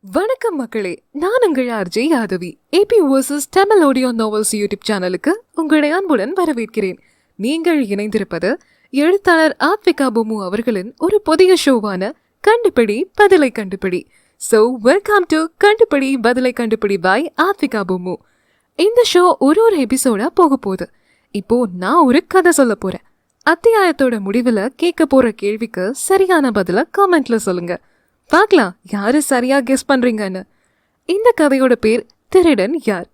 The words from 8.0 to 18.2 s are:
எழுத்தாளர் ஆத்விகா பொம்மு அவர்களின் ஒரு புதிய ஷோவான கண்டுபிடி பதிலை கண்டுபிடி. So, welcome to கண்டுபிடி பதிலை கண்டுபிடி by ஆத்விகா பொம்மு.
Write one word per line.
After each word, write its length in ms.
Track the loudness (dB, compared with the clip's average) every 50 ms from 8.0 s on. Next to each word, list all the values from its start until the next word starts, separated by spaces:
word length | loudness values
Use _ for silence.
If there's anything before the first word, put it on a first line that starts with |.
| -6 -4 -4 -4 -4 _ -6 -4 -4 -4 -4 -4 _ _ _ _ _ _
எழுத்தாளர் 680 | -2 0 2 2 2 2 2 2 2 4 2 0 0 _
ஆத்விகா 460 | -2 -2 -2 0 _ -2 0 0 -2 -2
பொம்மு 340 | 0 -2 -4 -4 -6 -8 -6
அவர்களின் 500 | -6 -6 -4 -4 -4 -4 -4 -6 -10 -10 _
ஒரு 220 | -2 0 0 0
புதிய 340 | 0 0 2 4 4 4 4 2 4
ஷோவான 460 | 2 2 2 0 -4 -6 -6 -6 -8 -8 _ _ _ _ _ 2
கண்டுபிடி 600 | 2 2 4 2 0 2 2 0 0 0 -4 -4 -8 _
பதிலை 360 | 2 4 6 6 4 4 2
கண்டுபிடி. 540 | -2 -6 -8 -8 -10 -8 -6 -6 -6 -6 -8 _ _ _ _ _ _
So, 420 | _ -4 0 2 2 2 2 0 -2 0
welcome 420 | 0 0 0 0 0 0 0 2
to 200 | 0 -2 -2 -2 -4 _ _ 2
கண்டுபிடி 580 | 2 4 4 2 2 2 -2 0 -2 -4 0
பதிலை 300 | 0 0 0 0 -2 -2
கண்டுபிடி 460 | -2 -4 -4 -4 -4 -4 -2 -4 -4 -2
by 260 | 0 0 0 0 -2 -6 _
ஆத்விகா 460 | -6 -4 -4 -2 _ -4 -4 -4 -6 -4 -4
பொம்மு. 260 | -6 -6 -6 -10 -12 -12